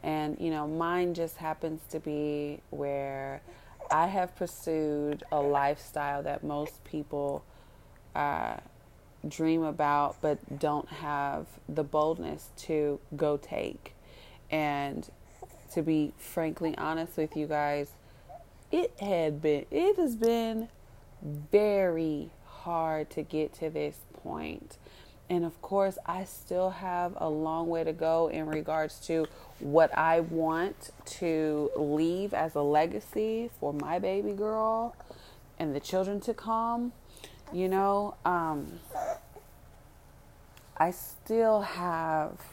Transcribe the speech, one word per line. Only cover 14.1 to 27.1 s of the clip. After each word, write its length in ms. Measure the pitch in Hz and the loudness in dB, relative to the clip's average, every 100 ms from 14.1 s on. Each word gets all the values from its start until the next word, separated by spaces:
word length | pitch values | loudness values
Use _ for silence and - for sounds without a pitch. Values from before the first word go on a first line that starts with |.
| - - - - | -20 -20 -20 -4
And 580 | 156 151 143 139 160 - - - - - - - | 0 0 0 -2 -6 -10 -16 -20 -18 -18 -18 -4
to 100 | 170 | 0
be 300 | 156 156 147 - | 4 4 2 -4
frankly 560 | - - 160 - 160 - | -6 -2 -2 -2 -4 -2
honest 380 | 151 160 170 - | -2 -2 -4 -2
with 200 | 156 156 | -2 -2
you 100 | 151 | 0
guys, 460 | 151 147 147 143 - - - - - - - - | 0 2 0 -4 -10 -20 -20 -18 -18 -18 -20 -2
it 220 | 320 - - | 0 0 -4
had 420 | 202 175 160 147 | 0 2 2 2
been, 240 | 156 147 - | 2 2 2
it 260 | - 370 415 | 2 4 4
has 200 | 311 220 | 2 2
been 520 | 226 233 226 220 226 - - - - - | 2 2 0 -2 -6 -12 -20 -20 -20 -14
very 1080 | 151 147 147 208 208 202 185 165 160 147 160 - | -10 -10 4 6 8 6 4 2 0 -2 -6 -14
hard 680 | - - 175 165 160 156 151 | -20 -12 -4 0 0 0 -2
to 120 | - | -6
get 300 | 151 156 156 | -4 -2 -2
to 160 | - 160 | -2 -4
this 260 | 156 147 - - - | -2 -4 -6 -20 -14
point. 560 | - 151 78 - - - - - - - - | -10 -8 -8 -10 -14 -20 -20 -20 -20 -20 -2
And 140 | 180 | 0
of 160 | 170 - | 0 -4
course, 380 | - 196 196 185 - | 0 2 2 0 -6
I 180 | 180 | -6
still 460 | 190 - - 180 185 | -6 -12 -4 0 0
have 420 | 185 185 180 175 | -2 -4 -2 -2